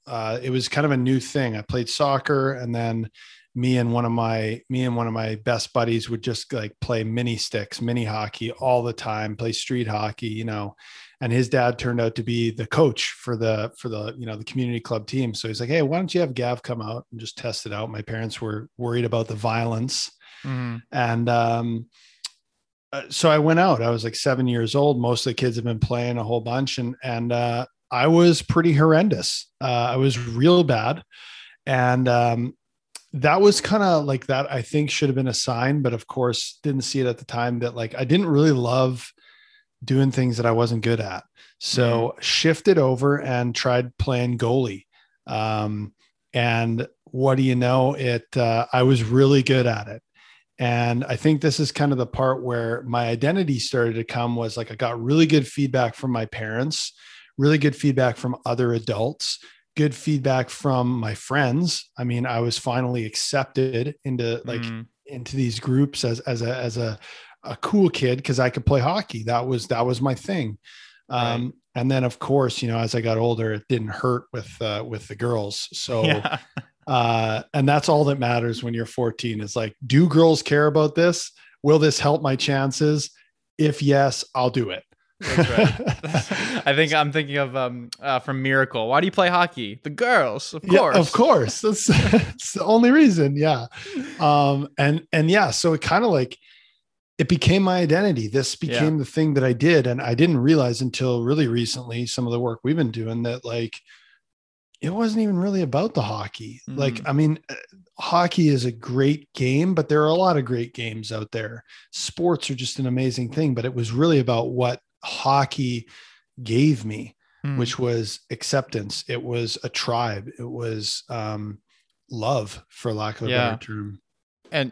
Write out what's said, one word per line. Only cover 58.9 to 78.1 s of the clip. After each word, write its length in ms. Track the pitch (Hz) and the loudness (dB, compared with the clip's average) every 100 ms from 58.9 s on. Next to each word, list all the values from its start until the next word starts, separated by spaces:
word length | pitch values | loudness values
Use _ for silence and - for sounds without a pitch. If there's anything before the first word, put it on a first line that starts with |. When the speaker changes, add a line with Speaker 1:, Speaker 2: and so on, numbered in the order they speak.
| 104 117 - - - - _ _ - | -4 -4 -4 -8 -10 -14 _ _ 0
Speaker 1:
good 180 | 151 127 | 0 0
feedback 540 | - 147 135 127 123 | -2 0 2 0 -2
from 400 | - 147 127 123 | -4 0 0 0
my 240 | 123 110 104 | -2 -4 -8
friends. 720 | - 139 131 139 175 - - - | -4 0 2 0 0 -4 -10 -8
I 60 | |
mean, 220 | 123 120 127 | -4 -4 -2
I 160 | 117 | -2
was 160 | 120 - | -2 -2
finally 480 | 131 123 123 123 107 | -2 -2 -2 -4 -6
accepted 920 | - - 143 131 - 131 117 135 147 | -6 -4 -2 -2 -2 0 -2 -4 -6
into, 380 | 139 127 117 117 120 | -6 -4 -4 -4 -6
like, 160 | 117 | -8
Speaker 2:
Mm. 240 | 113 113 113 _ - | -8 -10 -14 _ -16
Speaker 1:
into 320 | 131 120 135 | -14 -8 -4
these 220 | 123 110 | -2 -2
groups 420 | - 131 143 - | -2 0 0 -2
as, 160 | 120 117 | -4 -4
as 200 | - 117 | -6 -4
a, 120 | 117 127 | -4 -4
as 180 | 120 113 | -6 -4
a, 220 | 113 107 - - - _ | -6 -6 -14 -20 -20 _
a 120 | - 123 | -14 -10
cool 340 | - 208 185 | 0 4 4
kid, 320 | - 127 127 | 2 0 0
'cause 140 | 139 127 | -2 2
I 100 | 127 | 2
could 160 | 131 - | 2 2
play 160 | 139 | 2
hockey. 420 | 131 196 - 113 | 2 -2 -4 -8
That 240 | 110 120 127 | -2 -2 0
was, 200 | 123 113 | -4 -2
that 180 | 117 123 | -2 0
was 160 | 120 | 0
my 120 | 135 | -2
thing. 440 | 127 - 190 117 107 - - - _ - | -2 -4 -4 -4 -8 -18 -20 -20 _ -8
Speaker 2:
Right. 260 | 123 120 120 | -4 -2 -2
Speaker 1:
Um, 180 | 123 - _ | -6 -10 _
and 160 | 123 127 | -4 0
then, 140 | 135 | 2
of 160 | 123 - | 0 -4
course, 420 | - 139 127 - | 0 2 2 -2
you 60 | 120 | -2
know, 100 | 113 | -2
as 140 | 113 120 | -2 -2
I 40 | |
got 160 | 113 110 | 0 0
older, 360 | 120 113 110 | 0 0 -4
it 100 | 107 - | -4 -2
didn't 180 | 123 110 | -2 -4
hurt 380 | - 127 120 - | -4 -2 -2 -6
with, 280 | 120 - - | -14 -12 -8
uh, 220 | 110 104 120 | -6 -4 -6
with 220 | 107 - | -12 -12
the 80 | 104 | -6
girls. 540 | 120 117 104 - - | -2 -2 -4 -8 -10
So, 320 | - - 117 | -10 -4 0
Speaker 2:
<laughs> 20 | 131 | 2
Yeah. 320 | 107 120 147 - - - _ - | 0 -2 -8 -10 -18 -18 _ -2
Speaker 1:
uh, 560 | 127 117 113 113 110 - | 0 2 2 0 -4 -4
and 140 | 151 135 | 2 4
that's 180 | 147 143 | 4 4
all 140 | 151 | 4
that 140 | 143 | 4